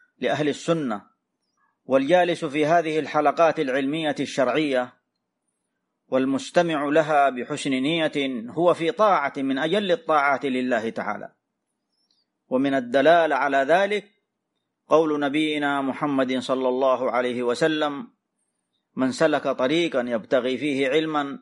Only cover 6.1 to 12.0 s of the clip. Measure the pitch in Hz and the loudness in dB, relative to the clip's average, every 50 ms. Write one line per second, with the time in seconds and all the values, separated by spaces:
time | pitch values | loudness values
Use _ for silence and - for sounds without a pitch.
6.1 | 127 131 131 135 135 127 - - - 180 175 170 160 143 147 143 151 160 156 151 | -2 0 0 0 -2 -4 -4 0 2 2 2 2 0 -2 0 2 2 2 2 2
7.1 | 156 143 143 135 131 123 113 - 147 135 - 147 135 127 131 147 165 170 160 151 | 2 2 2 2 0 -2 -6 -6 -6 -6 -2 -2 -2 0 0 0 0 0 -2 -2
8.1 | - 147 139 135 131 117 110 123 - 151 165 175 - - 165 160 156 - 214 208 | -2 -2 -4 -4 -4 -6 -8 -8 -4 0 2 2 2 2 0 -4 0 2 2 4
9.1 | 185 156 143 135 - 143 135 135 131 135 151 160 170 214 208 185 170 165 - - | 4 2 0 -2 -4 -4 -4 -2 -2 -2 -2 0 0 0 0 0 -2 -2 0 0
10.1 | 156 151 139 143 139 127 143 139 127 127 127 127 123 113 107 113 107 - 95 101 | 2 2 4 2 0 0 -2 -2 -2 -2 -2 0 -2 -2 -2 -4 -6 -6 -6 -6
11.1 | 104 101 - - _ _ _ _ _ _ _ _ _ _ _ _ _ _ | -6 -8 -10 -16 _ _ _ _ _ _ _ _ _ _ _ _ _ _